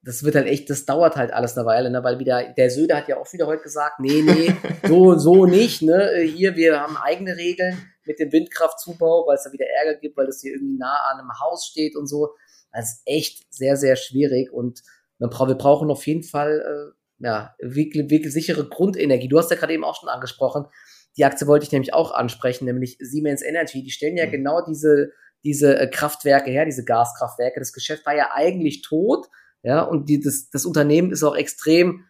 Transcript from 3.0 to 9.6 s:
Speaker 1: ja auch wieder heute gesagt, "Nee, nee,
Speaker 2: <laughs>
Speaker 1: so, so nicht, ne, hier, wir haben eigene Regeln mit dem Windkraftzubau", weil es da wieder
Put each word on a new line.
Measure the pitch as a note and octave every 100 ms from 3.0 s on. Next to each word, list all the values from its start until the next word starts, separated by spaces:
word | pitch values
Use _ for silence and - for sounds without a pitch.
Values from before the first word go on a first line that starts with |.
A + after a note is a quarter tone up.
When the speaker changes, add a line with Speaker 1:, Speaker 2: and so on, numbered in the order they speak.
| C#3+
Speaker 1:
ja | C3+
auch | -
wieder | F3+ D3+
heute | D#3
gesagt, | D3+ D3 D3 -
"Nee, | C3+ D3+
nee, | D#3 E3 E3 F#3
Speaker 2:
<laughs> | - D#3+ G3
Speaker 1:
so, | E3+ F#3 E3+
so | D3 F#3
nicht, | F3+ F3+ A#3 -
ne, | D#3 F3 G3+ F3
hier, | E3 D#3+ F#3+ F3+
wir | E3 D3+
haben | D3 D3+
eigene | C3+ F3 F#3+ F3
Regeln | F3 F3 F#3 F3+ - _ -
mit | D3+
dem | D3+
Windkraftzubau", | D#3 D#3+ - D#3+ - - E3+ E3 E3+ D#3
weil | C#3
es |
da | C#3
wieder | C#3